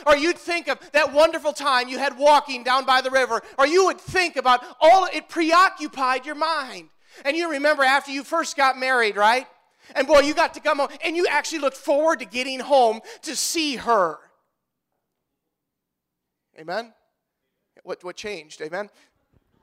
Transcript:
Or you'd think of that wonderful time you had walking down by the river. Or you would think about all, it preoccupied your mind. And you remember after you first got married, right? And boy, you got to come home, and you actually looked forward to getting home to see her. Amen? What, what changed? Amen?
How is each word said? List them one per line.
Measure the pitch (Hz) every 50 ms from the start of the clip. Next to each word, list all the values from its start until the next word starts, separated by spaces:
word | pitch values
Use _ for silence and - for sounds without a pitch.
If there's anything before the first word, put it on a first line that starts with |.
| -
Or | 294 294
you'd | 285 285 349 330 -
think | - 339 339 339 - 285
of | 254 - - - -
that | 285 311 277 254
wonderful | 294 320 330 330 320 - 302 -
time | - 277 285 262 247 247 247
you | 262 247
had | 269 285 254
walking | 247 285 294 294 277 - 269 262 240 233
down | 254 254 269 262
by | 254 254 262
the | 254 262
river. | 262 262 254 220 226 208 - - - -
Or | 277
you | 294 330 370 381
would | 359 294 -
think | - - - 370 349 330 -
about | 277 247 254 247 254 254 349 - -
all, | 302 320 370 381 370 339 302
it | 311 311 -
preoccupied | - 339 330 311 320 349 381 359 359 - 302 - - 262 262 254 262 254 254
your | 302 294
mind. | 294 311 320 330 302 269 247 202 185 160 - _ _ _ _ _ 359 277
And | 269 302
you | 330 349 330
remember | 302 277 294 302 302 285 269
after | 262 269 277 277 285 269
you | 285 262
first | - 330 330 302 - -
got | 285 269 262 254 254
married, | 254 262 262 240 226 208 190
right? | 202 208 220 240 262 269 - _ _ _ _ _ _ _ - -
And | 294 285
boy, | 262 311 285
you | 285 294 302
got | 339 320 320 330
to | 302
come | - 294 302 285
home, | 277 254 277 - 330
and | 349 320
you | 349 359
actually | - 285 294 277 - 320 311
looked | 285 262 - -
forward | - 311 285 285 311 320 330 226
to | 254
getting | 185 202 254 254 269 262 254
home | 202 226 285 269 240 220 220 220 - - - - -
to | 311 262
see | - - - - 339 311 294 254
her. | 196 170 226 233 208 180 160 151 - - _ _ _ _ _ _ _ _ _ _ _ _ _ _ _ _ _ _ _ _ _ _ _ _ _ _ _ _ _ _ _ _ _ _ _ _ _ _ _ _ _ _ _ _ _ _
Amen? | - 156 165 180 214 240 226 _ _ _ _ _ _ _ _ _ _ _ _ _ _ _ _ _ _ _
What, | 165 180 - 180
what | 180 170
changed? | - - 208 202 165 151 156 - - 156
Amen? | 156 170 190 208 202 _ _ _ _ _ _ _ _ _ _ _ _ _ _